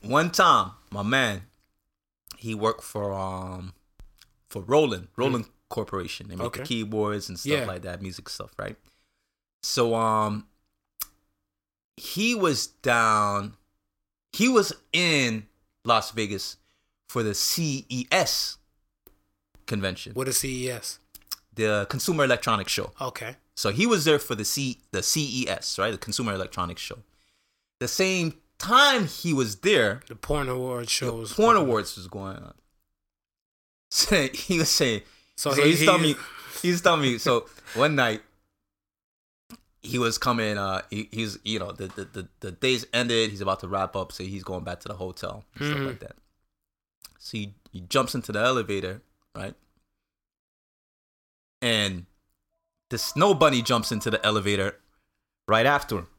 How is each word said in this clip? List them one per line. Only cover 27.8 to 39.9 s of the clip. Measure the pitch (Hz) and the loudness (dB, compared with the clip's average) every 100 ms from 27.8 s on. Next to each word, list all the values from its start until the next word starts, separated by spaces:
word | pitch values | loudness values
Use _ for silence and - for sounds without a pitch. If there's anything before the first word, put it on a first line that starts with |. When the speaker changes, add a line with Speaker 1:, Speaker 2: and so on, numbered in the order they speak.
Speaker 1:
The | 123 | -6
same | - 190 185 165 - _ _ | 0 0 2 -2 -4 _ _
time | 180 247 285 254 175 | 4 8 8 6 0
he | - 170 | -2 0
was | 143 120 101 | 2 2 2
there, | 185 196 107 110 - | 4 6 4 0 -10
Speaker 2:
The | 110 | -16
porn | - 147 135 | -4 -2 -2
award | 127 127 123 117 | -4 -4 -6 -2
Speaker 1:
the | |
Speaker 2:
show | - 131 113 | -2 -2 -4
was | 110 | -8
Speaker 1:
porn | - 220 | 2 6
Speaker 2:
going | 220 | 6
on. | 143 | 6
Speaker 1:
awards | 113 101 - | 2 0 -10
was | 92 | -12
going | 101 98 98 | -10 -10 -12
on. | 80 - | -16 -20
<laughs> | _ _ _ _ _ _ _ _ _ _ _ _ _ | _ _ _ _ _ _ _ _ _ _ _ _ _
So | - - 196 135 | -2 2 2 2
he | - - 175 | -4 -2 0
was | 160 | 2
saying, | - 139 107 - _ _ - | 2 2 0 -6 _ _ -6
Speaker 2:
So | 147 | 0
Speaker 1:
so | 139 | 4
Speaker 2:
he, | 143 | 6
Speaker 1:
he's | 170 | 6
Speaker 2:
he | 160 | 6
Speaker 1:
telling | 180 | 6
me, | 160 143 - - - - | 4 0 -6 -16 -14 -4
he's | 180 175 | 0 4
telling | 175 165 | 4 4
me, | 139 120 | 2 0
so | - 120 - - | 2 2 0 -20
Speaker 2:
<laughs> | - | -10
Speaker 1:
one | 110 143 147 | 0 2 4
night | 120 110 - _ _ _ _ _ _ _ _ _ _ _ _ - _ _ | 2 0 -8 _ _ _ _ _ _ _ _ _ _ _ _ -20 _ _
he | - | -6